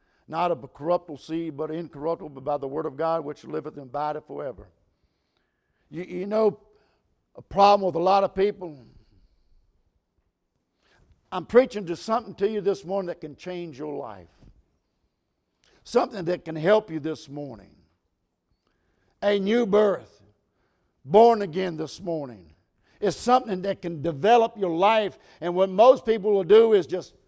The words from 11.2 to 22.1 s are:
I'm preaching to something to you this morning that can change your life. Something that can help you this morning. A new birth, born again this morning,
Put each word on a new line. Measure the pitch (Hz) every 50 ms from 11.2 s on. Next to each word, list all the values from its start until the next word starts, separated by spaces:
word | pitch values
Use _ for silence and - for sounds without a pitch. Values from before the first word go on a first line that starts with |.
| _ _
I'm | 185 180 165
preaching | - 214 240 262 254 - 208 185
to | 160 170
something | - - 220 220 247 220 196 -
to | - 196 220
you | 220 208
this | 165 196 190 196 -
morning | 170 196 196 185
that | 170 151 -
can | 160 151 139
change | - - 180 185 175 175 165 135 123
your | 151 151 143
life. | 143 135 113 101 95 85 - _ _ - - _ _ _ _ _ _ _ _ _ _ _ _ _ _ _ _ _ _ _ _ _ _ _ _ _ _ _
Something | - - 240 - 240 233 196 170
that | 170 180 - -
can | 165 160
help | 156 156 185 214 214 214 175
you | 160 156
this | 135 160 151 - - 135
morning. | 139 147 147 135 117 101 92 90 _ _ _ _ _ _ _ _ _ _ _ _ _ _ _ _ _ _ _ _ _ _ _ _ _ _ _ _ _ _
A | 196 202 208 202
new | 190 196 226 240 233
birth, | 196 196 214 214 202 180 - - - _ _ _ _ _ _ _ _ _ _ _ _ _ _ _ _ _ _ _
born | 131 170 214 233 240 233 208
again | 202 165 151 190 185 180 160
this | 156 160 139 - -
morning, | 196 175